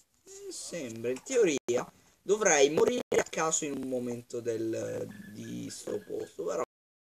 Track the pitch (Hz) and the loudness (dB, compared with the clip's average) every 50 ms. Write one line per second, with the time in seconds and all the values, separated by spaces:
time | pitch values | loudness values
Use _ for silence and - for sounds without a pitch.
0 | _ _ _ _ _ 381 381 392 403 392 349 - - - - 170 143 123 113 113 | _ _ _ _ _ -20 -20 -16 -14 -12 -12 -10 -10 -10 -8 -8 -8 -8 -8 -6
1 | 113 120 127 127 - - 269 240 220 180 143 131 - - 120 123 - - - _ | -4 -4 -4 -4 -4 0 4 4 6 6 4 2 0 0 0 0 0 -4 -8 _
2 | _ _ _ _ _ 165 190 220 214 190 160 143 139 143 151 170 226 - 247 247 | _ _ _ _ _ 0 2 4 6 6 8 8 8 6 6 6 4 4 4 2
3 | - - - 226 - - - - 160 160 156 - - 147 139 135 127 131 127 127 | 0 2 2 2 2 2 0 -2 0 0 0 0 -2 -4 -6 -6 -4 -4 -4 -4
4 | 123 123 120 120 120 - - 120 113 117 113 110 113 113 110 110 107 - 107 - | -2 -4 -6 -6 -8 -8 -8 -6 -4 -2 -2 -2 -2 -2 -2 -2 -4 -4 -4 -6
5 | - - - - - 101 104 113 117 113 120 120 117 107 - - - - - - | -6 -8 -10 -12 -16 -14 -14 -12 -10 -8 -8 -8 -8 -8 -10 -10 -8 -6 -6 -6
6 | - - - - - - - - - - - - 135 - _ _ _ _ _ _ | -6 -6 -6 -6 -6 -8 -8 -6 -4 -4 -2 -2 -4 -6 _ _ _ _ _ _
7 | _ | _